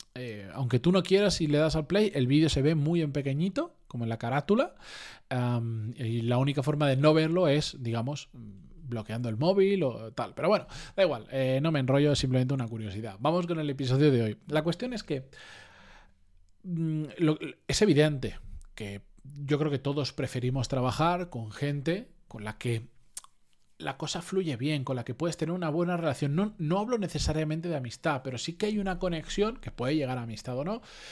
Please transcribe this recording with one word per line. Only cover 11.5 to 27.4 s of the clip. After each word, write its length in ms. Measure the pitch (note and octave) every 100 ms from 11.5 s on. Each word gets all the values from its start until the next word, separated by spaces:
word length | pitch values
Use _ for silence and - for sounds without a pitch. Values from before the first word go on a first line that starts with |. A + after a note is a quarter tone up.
| C3
no 100 | D#3
me 80 | D3+
enrollo, 320 | B2+ C#3 D3
es 60 | C#3+
simplemente 380 | C3+ B2+ B2+ C#3
una 120 | A#2
curiosidad. 500 | A2+ A2 G2 A2 F#2+
Vamos 260 | C#3+ E3+ F3
con 140 | E3
el 100 | D3+
episodio 400 | C3+ C3 C3 D3+
de 140 | B2+
hoy. 140 | A2 G#2 -
La 160 | D3+
cuestión 300 | D#3+ F3 B3
es 100 | A#3+
que, 260 | - C#3 C3+ - - - - - - - - _ _ - - _
mm, 400 | F#3 E3 D#3+ D#3 D3+ -
lo, 180 | D#3+ D#3 D#3 - -
es 140 | -
evidente 560 | G#3+ C#3+ D3+ C#3+ A#2 - - - -
que 300 | - G#3 - - -
yo 360 | - C#3+ C#3 D3
creo 100 | D3+
que 80 | C#3
todos 340 | C#3 C#3+ C3+
preferimos 580 | - C3 B2+ B2 C3 A#2+
trabajar 600 | C3+ B2+ - E3 F3 F3
con 220 | B2 A2
gente 580 | - C#3+ C#3+ C3+ F#3 B3+ - -
con 160 | -
la 140 | G#2+ G#2+
que 300 | B2 A#2 B2 - - - - _ _ _ _ -
la 140 | D#3 C3
cosa 240 | D#3 -
fluye 340 | F3 F#3+ E3+ A#2+
bien, 280 | C#3 D3+
con 120 | C3 B2+
la 80 |
que 100 | A#2
puedes 240 | A#2 E3+ D#3+
tener 160 | D#3+
una 160 | F3+ E3
buena 280 | D3+ F3 F3
relación. 380 | E3 B2+ C#3+ D3+
No, 200 | G#3 -
no 220 | D3+ F#3
hablo 180 | A3 A#3+
necesariamente 720 | F#3 D3+ - D#3